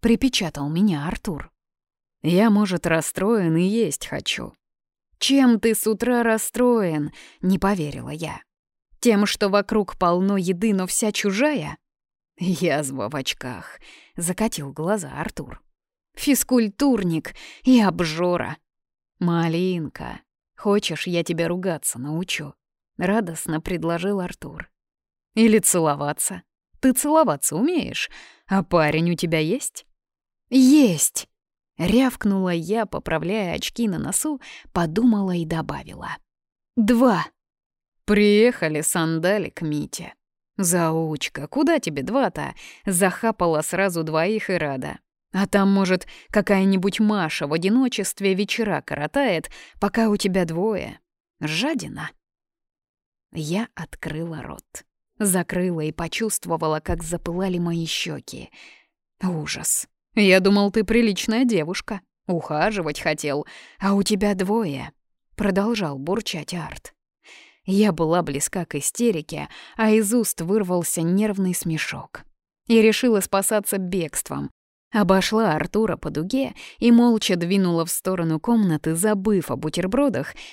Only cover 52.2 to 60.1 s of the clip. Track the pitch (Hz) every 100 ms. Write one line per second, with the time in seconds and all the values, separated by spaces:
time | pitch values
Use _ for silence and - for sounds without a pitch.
52.2 | _ _ _ _ _ _ _ _ _ _
53.2 | _ 160 151 190 233 - 160 - 156 151
54.2 | 170 156 - - - - - _ _ -
55.2 | 208 180 170 180 180 165 156 156 165 -
56.2 | 220 - 170 165 160 156 - 170 160 170
57.2 | 170 175 190 175 170 170 160 - - 151
58.2 | - - - - - - _ _ _ _
59.2 | 185 160 117 - - - - _ _